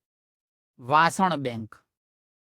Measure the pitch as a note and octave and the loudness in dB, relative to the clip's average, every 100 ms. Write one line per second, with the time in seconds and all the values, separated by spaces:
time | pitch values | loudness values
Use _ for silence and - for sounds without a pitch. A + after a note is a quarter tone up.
0 | _ _ _ _ _ _ _ - B2 D3 | _ _ _ _ _ _ _ -16 0 2
1 | E3 D#3+ F#3+ D#3 C3 A2+ A2 - _ _ | 4 2 -2 -2 -6 -8 -12 -18 _ _
2 | _ _ _ _ _ | _ _ _ _ _